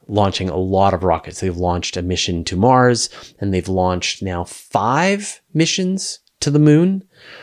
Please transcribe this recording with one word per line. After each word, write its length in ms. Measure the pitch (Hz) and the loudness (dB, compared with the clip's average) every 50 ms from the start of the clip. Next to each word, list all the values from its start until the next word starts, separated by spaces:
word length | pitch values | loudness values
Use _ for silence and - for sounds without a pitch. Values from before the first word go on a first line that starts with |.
| _ | _
launching 420 | - 101 104 101 95 92 - 95 95 | -2 0 2 2 2 0 -2 -4 -4
a 80 | 73 | -2
lot 380 | 90 92 95 95 95 98 98 95 | -2 -2 0 2 2 4 2 2
of 100 | 85 92 | 2 2
rockets. 360 | 90 82 82 - 92 87 - | 0 0 0 -2 -10 -12 -6
They've 140 | 95 92 85 | -4 -4 -4
launched 440 | 87 90 90 87 87 87 - - 92 | -2 -2 -2 -2 -2 -4 -6 -6 -6
a 40 | 90 | -4
mission 420 | 90 90 - - - 90 85 82 | -4 -4 -4 -2 -4 -4 -4 -4
to 120 | - 92 | -4 -2
Mars, 540 | 90 104 127 127 127 123 123 120 117 - - - - - - _ - | 2 4 4 6 6 6 4 2 2 -2 -6 -10 -14 -20 -20 _ -8
and 140 | 104 101 95 | -4 -2 -2
they've 160 | 92 85 92 | -2 -2 -2
launched 540 | 95 92 90 90 90 90 - - - - 92 | -2 0 0 0 0 -2 -4 -6 -8 -6 -6
now 220 | 95 90 87 87 | -6 -6 -6 -8
five 1000 | - - - - - - 98 101 113 127 151 175 190 202 202 202 - - - _ _ - | -8 -12 -20 -14 -4 -2 -2 0 0 0 0 0 0 -2 -2 -6 -12 -14 -16 _ _ -2
missions 680 | 151 165 160 - - 185 185 190 190 - - - - _ _ _ - | -2 0 0 0 -4 -2 -4 -4 -4 -6 -10 -12 -14 _ _ _ -6
to 100 | - 147 | -4 0
the 80 | 143 147 | 2 4
moon, 460 | 151 151 151 156 175 190 196 190 - _ _ _ - - - - | 6 6 6 6 4 2 0 -2 -6 _ _ _ -20 -20 -20 -20